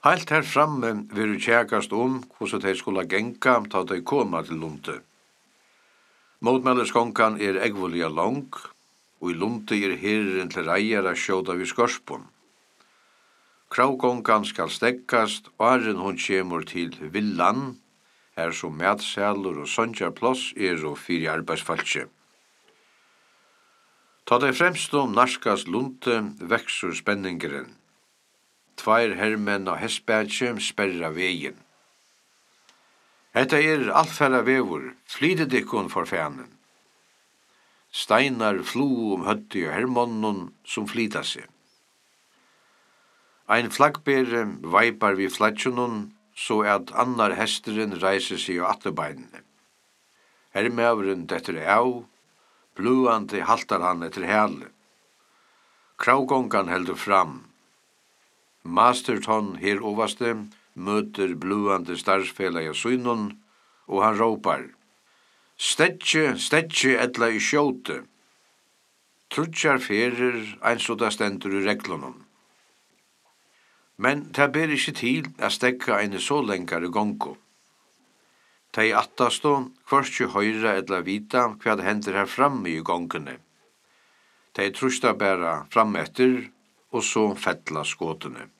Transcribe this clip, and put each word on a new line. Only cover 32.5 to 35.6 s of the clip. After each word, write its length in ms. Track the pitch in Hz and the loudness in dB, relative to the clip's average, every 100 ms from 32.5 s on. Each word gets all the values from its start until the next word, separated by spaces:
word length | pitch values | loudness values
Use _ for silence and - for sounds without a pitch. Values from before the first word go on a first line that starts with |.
| _ _ _ _ _ _ _ _ 113 | _ _ _ _ _ _ _ _ 0
Hetta 240 | 131 147 | 4 4
er 300 | 156 156 113 | 4 2 4
alferra 480 | 143 160 - 143 127 | 4 2 2 2 4
vegur, 540 | 113 131 107 78 65 - _ | 4 2 2 -4 -8 -16 _
flýtið 540 | - 151 180 151 | -2 0 0 2
ykkum 300 | 127 | 0